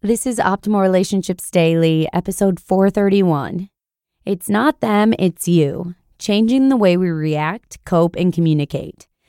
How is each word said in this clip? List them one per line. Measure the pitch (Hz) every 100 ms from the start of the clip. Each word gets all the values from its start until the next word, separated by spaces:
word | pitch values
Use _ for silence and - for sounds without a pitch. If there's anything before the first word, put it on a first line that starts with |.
This | 202 226 -
is | 226
Optimal | 185 196 - 208
Relationships | 190 185 185 196 - 185 -
Daily, | 180 165 165 165 160 156
episode | 170 180 190 196 175
four | - 190 196
thirty-one. | 196 202 196 185 151 120 175 196 _ _ _ _ _ -
It's | 190 -
Not | 208 262 -
Them, | 226 208 214 226
It's | 185 170 -
You, | 170 143 - 175 180 _ _
Changing | - 208 220 262 269
the | 262
Way | 202 175
We | 185
React, | 160 156 151 151 214 _ - -
Cope, | 175 170
and | - 180
Communicate, | 170 165 151 143 139 - - - _